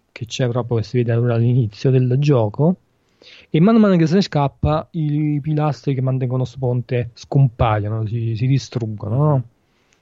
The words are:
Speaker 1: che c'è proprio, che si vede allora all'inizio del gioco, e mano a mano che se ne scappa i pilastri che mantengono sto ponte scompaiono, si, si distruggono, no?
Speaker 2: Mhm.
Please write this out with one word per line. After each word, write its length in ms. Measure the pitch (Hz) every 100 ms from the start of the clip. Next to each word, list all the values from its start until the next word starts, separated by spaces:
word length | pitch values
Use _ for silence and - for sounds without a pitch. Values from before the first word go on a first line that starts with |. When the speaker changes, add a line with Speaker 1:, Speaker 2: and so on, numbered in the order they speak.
| _
Speaker 1:
che 140 | - 110
c'è 220 | - 123
proprio, 280 | 117 120 117
che 60 |
si 140 | 107 127
vede 140 | 120
allora 240 | 117 120 117
all'inizio 540 | 117 123 110 - 139
del 260 | 131 127 127
gioco, 580 | 147 131 107 107 151 185 _ _ _ _ - - _
e 100 | 156
mano 160 | 185 226
a 40 |
mano 140 | 208 185
che 100 | 160
se 100 | 185
ne 60 |
scappa 640 | 185 151 139 - 151 151 -
i 480 | 170 151 147 151 147
pilastri 520 | 143 151 151 139 - 135
che 60 |
mantengono 420 | 131 131 127 127
sto 140 | 127 -
ponte 520 | 127 123 120 - 120
scompaiono, 920 | - - 139 135 - 123 107 104 113 110
si, 300 | 117 113 110
si 120 | 127
distruggono, 680 | 135 - 120 113 104 104 120
no? 200 | 151 139
Speaker 2:
Mhm. 60 | 120 _ _ _ _ _